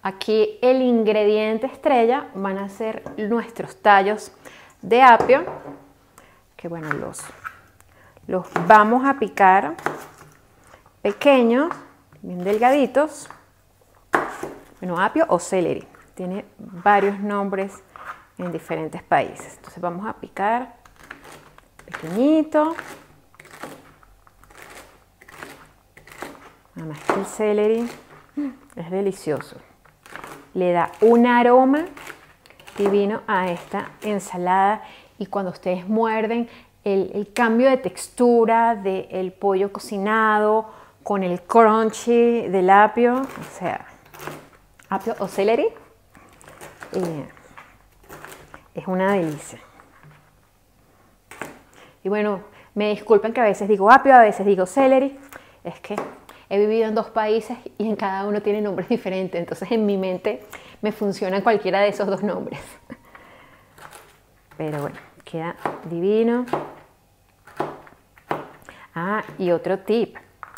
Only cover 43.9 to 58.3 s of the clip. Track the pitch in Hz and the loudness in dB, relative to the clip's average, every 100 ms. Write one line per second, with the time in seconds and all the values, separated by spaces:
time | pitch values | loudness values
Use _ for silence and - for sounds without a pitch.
43.9 | - _ - - - - _ _ _ _ | -20 _ -18 -16 -16 -20 _ _ _ _
44.9 | 190 226 240 196 - 196 233 453 - - | -6 -6 -6 -6 -2 0 2 0 -4 -20
45.9 | _ _ - - _ - - - - - | _ _ -20 -20 _ -20 -20 -20 -20 -10
46.9 | 190 175 156 - - - - - _ _ | -6 -6 -8 -12 -20 -20 -20 -20 _ _
47.9 | _ - - - - - - _ - 190 | _ -20 -20 -20 -20 -20 -20 _ -14 -6
48.9 | 185 190 202 160 147 - - - - - | -2 0 0 -2 -6 -14 -20 -20 -20 -20
49.9 | _ 151 - _ _ _ _ _ _ _ | _ -20 -20 _ _ _ _ _ _ _
50.9 | _ _ _ _ - - - _ - - | _ _ _ _ -18 -18 -18 _ -20 -20
51.9 | _ 190 208 208 190 - - - 208 214 | _ -6 -2 -2 -4 -10 -20 -12 -4 -2
52.9 | 208 - 208 226 240 220 185 202 202 196 | -4 4 4 4 0 0 0 0 2 8
53.9 | 262 269 254 220 202 202 190 185 277 269 | 8 10 8 8 4 0 2 2 2 4
54.9 | 262 269 - - - - _ 175 - - | 4 2 -6 -20 -20 -20 _ -16 -16 -10
55.9 | 208 - - - - _ 196 214 226 220 | -8 -10 -16 -20 -20 _ 0 2 2 0
56.9 | 220 214 - 214 220 220 240 - - 220 | -2 -2 -2 0 0 -2 -12 -14 -6 -4
57.9 | 202 196 190 202 | -2 -4 -4 -4